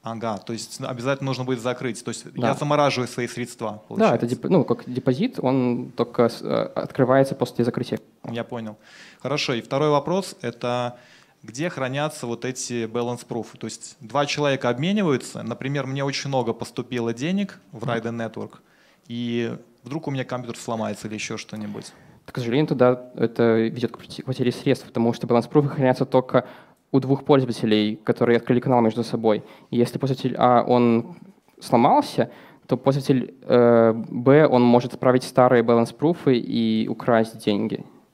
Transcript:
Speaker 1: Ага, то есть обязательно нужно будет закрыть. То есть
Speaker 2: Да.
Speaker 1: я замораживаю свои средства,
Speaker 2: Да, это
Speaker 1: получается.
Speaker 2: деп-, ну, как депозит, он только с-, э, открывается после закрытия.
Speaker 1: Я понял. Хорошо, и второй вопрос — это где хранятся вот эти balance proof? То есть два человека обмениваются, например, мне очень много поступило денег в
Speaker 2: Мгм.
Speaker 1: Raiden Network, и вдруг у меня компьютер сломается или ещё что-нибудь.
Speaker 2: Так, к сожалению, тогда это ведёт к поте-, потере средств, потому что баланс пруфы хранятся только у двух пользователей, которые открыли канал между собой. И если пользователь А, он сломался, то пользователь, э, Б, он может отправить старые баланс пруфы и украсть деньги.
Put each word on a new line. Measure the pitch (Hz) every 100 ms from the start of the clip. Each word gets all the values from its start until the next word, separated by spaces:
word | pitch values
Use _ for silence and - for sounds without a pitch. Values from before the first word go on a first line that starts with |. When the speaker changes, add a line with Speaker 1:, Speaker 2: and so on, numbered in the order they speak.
Speaker 1:
Ага, | 113 113 113 101
то | -
есть | 113 - -
обязательно | 131 123 123 139 135
нужно | 123
будет | 127 127
закрыть. | 120 123 127 104
То | -
есть | 113 -
Speaker 2:
Да. | - 120
Speaker 1:
я |
замораживаю | 135 147 147 143 127 120
свои | - 120
средства, | - 120 - 110 107 -
Speaker 2:
Да, | 110 214
это | 117 120
Speaker 1:
получается. | 127
Speaker 2:
деп-, | -
ну, | 175
как | 120 117 -
депозит, | 123 - 127 233 -
он | 127 131 123 120 131 -
только | 117 - 117
с-, | -
э, | - 58 -
открывается | - - - 123 135 135
после | - 120 -
закрытия. | 120 123 127 - _ _ -
Speaker 1:
Я | 117
понял. | 113 120 110 107 _ - - -
Хорошо, | 127 143 -
и | 120
второй | - 139 151
вопрос — | 147 139 185 190 -
это | 120 117 123 123 123 123 - - _ _
где | 113 117 170
хранятся | 135 127 139 151 147 120
вот | 117 127
эти | 131 - 120 113
balance | 117 120 120 -
proof? | 117 107 -
То | 113
есть | - - -
два | 110 131
человека | 143 - 147 131 123
обмениваются, | 123 165 208 185 127 - -
например, | 113 117 131 143 127
мне | 135
очень | 139 135 135
много | 139 117
поступило | 110 113 - 120 123 117
денег | 113 151 196 202 - _
в | 120
Speaker 2:
Мгм. | 117
Speaker 1:
Raiden | 117 113 117 113
Network, | 107 104 - _ _ _ _ _
и | 120 120 117 117 120 - _
вдруг | 120 151 147
у |
меня | 135
компьютер | 127 123 117 113
сломается | - 113 107 104 110
или |
ещё | 107 - 110
что-нибудь. | - 110 104 104 - - - _
Speaker 2:
Так, | - -
к |
сожалению, | 117 123 151
тогда | 135 123 123 - -
это | 117 - 117 113 113
ведёт | 117 117
к | -
поте-, | - -
потере | - 127 120
средств, | 120 143 123 -
потому | - 117
что | 117 117
баланс | 120 117
пруфы | 151 143
хранятся | 135 131 127 131
только | 131 127 131 - - - _ _
у | 139
двух | 127 135
пользователей, | - 139 123 110 117 107 104 107
которые | - 117 120 117
открыли | - 123
канал | 135 123
между | 113 113
собой. | 113 117 113 104 - - _
И | 117
если | 120 -
пользователь | 135 131 127 -
А, | 120 123 -
он | 123 120 113 180 175 - _ _ _
сломался, | - 123 135 262 - - 113 - - _ _
то | 123
пользователь, | - 139 135 131 - -
э, | - 123 120 117 113 113 -
Б, | - 123 143 156
он | 123
может | 123 120 120
отправить | - 131 127
старые | - - 123 123
баланс | 117 117 117
пруфы | - 147 170 - 123
и | - 117 113 110 -
украсть | 110 - 117 113 -
деньги. | - 104 110 101 - - _